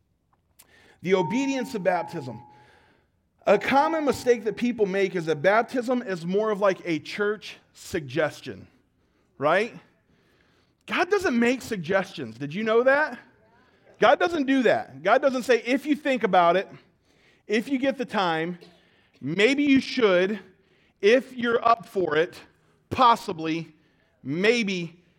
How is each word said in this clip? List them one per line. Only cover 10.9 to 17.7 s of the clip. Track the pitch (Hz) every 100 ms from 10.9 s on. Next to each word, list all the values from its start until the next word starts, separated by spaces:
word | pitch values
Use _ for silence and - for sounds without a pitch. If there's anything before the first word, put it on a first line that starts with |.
| 233 359
doesn't | 403 359 240
make | 233 262
suggestions. | - 214 156 196 185 165 113 113
Did | 143
you | 180
know | 220 233
that? | 254 285 302 247 - _ _ _ _ _ _ -
God | 220 302
doesn't | 359 330 262
do | 269
that. | 214 120 101 135
God | 175 262
doesn't | 285 254
say, | 262 233
"If | 226 269 302
you |
think | 302 285 254
about | 226 180 170 180
it, | 185 - _ _ _ _ _ _ -
if | 214
you | 262